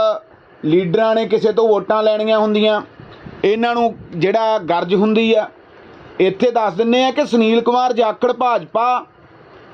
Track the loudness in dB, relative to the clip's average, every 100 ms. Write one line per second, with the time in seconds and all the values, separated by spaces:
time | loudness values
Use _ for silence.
0 | 0 -2 -8 -20 -20 -8 0 0 2 0
1 | 0 0 0 0 0 2 2 2 0 0
2 | 0 0 0 0 2 2 2 0 -4 -16
3 | -20 -20 -20 -4 -2 0 0 0 -2 -4
4 | -12 -4 0 0 0 -2 -2 -2 0 0
5 | 2 2 2 0 -2 -6 -20 -20 -20 -20
6 | -10 -2 0 2 0 0 -2 -2 0 2
7 | 0 0 0 0 2 2 2 0 0 0
8 | -2 0 -2 0 0 -2 -2 -2 0 -2
9 | -6 _ -20 -20 -20 -20 -20